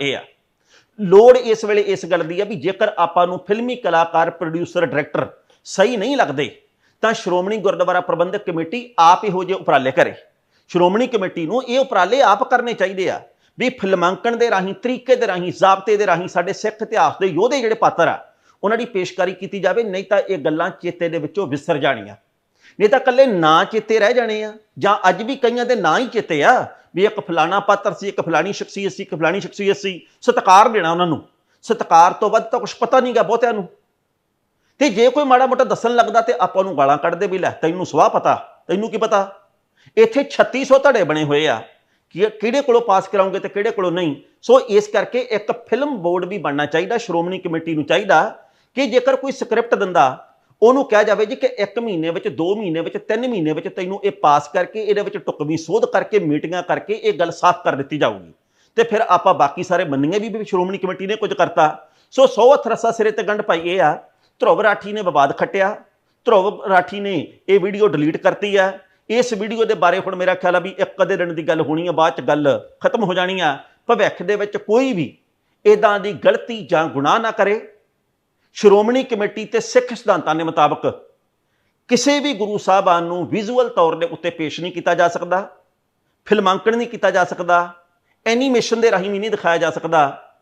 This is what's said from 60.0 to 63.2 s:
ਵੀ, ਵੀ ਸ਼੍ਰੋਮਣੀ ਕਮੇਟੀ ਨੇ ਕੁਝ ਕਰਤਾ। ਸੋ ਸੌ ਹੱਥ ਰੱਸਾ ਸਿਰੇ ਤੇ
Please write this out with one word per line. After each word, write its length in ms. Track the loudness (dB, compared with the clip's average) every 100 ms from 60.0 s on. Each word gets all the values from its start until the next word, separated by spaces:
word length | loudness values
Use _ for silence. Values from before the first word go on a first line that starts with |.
| 0 -2
ਵੀ, 100 | -4
ਵੀ 160 | -8 -4
ਸ਼੍ਰੋਮਣੀ 320 | -2 -2 -4
ਕਮੇਟੀ 300 | -6 -6 -6
ਨੇ 80 | -4
ਕੁਝ 180 | -4
ਕਰਤਾ। 540 | 0 0 2 0 0 -14 _ _
ਸੋ 160 | 2 4
ਸੌ 260 | 6 4
ਹੱਥ 140 | 4 2
ਰੱਸਾ 240 | -2 -2
ਸਿਰੇ 200 | 0 -2
ਤੇ 120 | -2